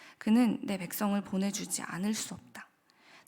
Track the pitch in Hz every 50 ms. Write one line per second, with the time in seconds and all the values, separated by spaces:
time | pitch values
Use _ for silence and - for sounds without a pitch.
0 | - - - - - 220 220 240 247 214 - - - - 196 180 175 170 - -
1 | 208 202 202 202 190 - 196 185 196 202 196 - 175 - - - - - - 170
2 | 196 214 220 214 - - 180 - - - - - - _ _ _ _ _ _ _
3 | - - - - -